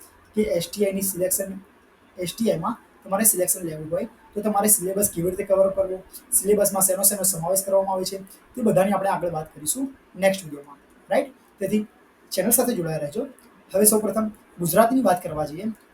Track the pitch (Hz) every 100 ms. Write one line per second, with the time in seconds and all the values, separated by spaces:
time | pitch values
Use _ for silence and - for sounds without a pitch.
0 | - _ _ 208 208 175 170 202 196 190
1 | 196 175 185 - 190 190 - _ _ _
2 | _ - 175 - 226 165 170 240 _ _
3 | - 196 220 180 180 190 170 156 156 175
4 | 226 - - 202 208 202 208 208 180 196
5 | 202 170 170 185 196 190 190 190 190 185
6 | - - - - 190 208 202 190 190 185
7 | 202 202 190 170 170 190 196 196 190 190
8 | 185 190 - - - - 220 170 196 190
9 | 196 180 170 156 156 - 151 254 269 -
10 | _ - 190 190 156 143 - - _ -
11 | - 214 269 - _ - 196 214 214 _
12 | _ _ - - 190 233 247 208 160 156
13 | 143 220 277 - - _ - 190 214 214
14 | 214 214 214 - _ - 170 175 226 262
15 | 214 180 170 151 147 151 220 214 _